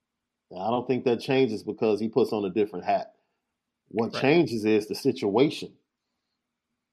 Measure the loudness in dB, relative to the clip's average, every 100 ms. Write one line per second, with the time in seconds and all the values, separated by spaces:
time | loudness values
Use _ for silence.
0 | _ _ _ _ -18 -8 -4 -2 -2 -2
1 | 0 -2 0 2 2 0 -6 -2 0 0
2 | 0 0 0 0 -2 0 -2 -2 -2 -2
3 | -2 _ _ _ _ _ _ _ _ -4
4 | -4 0 2 4 2 0 2 2 0 -4
5 | -2 -2 0 2 2 0 -12 -16 _ _
6 | _ _ _ _ _ _ _ _ _